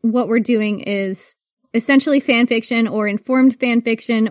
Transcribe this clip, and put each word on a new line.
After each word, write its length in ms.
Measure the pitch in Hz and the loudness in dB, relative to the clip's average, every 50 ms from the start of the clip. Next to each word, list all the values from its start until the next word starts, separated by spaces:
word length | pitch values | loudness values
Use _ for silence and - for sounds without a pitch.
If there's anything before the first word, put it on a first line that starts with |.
what 260 | - 233 220 247 233 | -2 0 0 0 0
we're 140 | 185 226 240 | 0 0 0
doing 400 | 208 - 240 214 214 214 208 - | 0 0 0 0 0 -2 -4 -6
is 560 | - - 202 196 196 190 190 - - - - _ _ _ _ _ _ _ - | -6 -6 -6 -4 -4 -6 -8 -8 -12 -14 -16 _ _ _ _ _ _ _ -4
essentially 440 | 233 - - 277 269 - 311 277 285 | -4 0 4 2 4 4 4 0 0
fan 280 | - - 247 233 247 | 2 2 2 2 2
fiction 420 | 247 240 226 220 - 247 233 226 214 | 2 0 -2 -2 -2 0 0 0 0
or 180 | - 214 214 | -2 -2 -4
informed 520 | 208 202 208 - - 254 262 262 269 233 - | -2 -4 -6 -4 -2 0 4 4 2 2 2
fan 220 | 254 240 233 240 | -2 0 0 0
fiction 460 | 233 233 226 220 - - 233 220 220 220 | 0 -2 -4 -4 -2 -2 0 0 0 0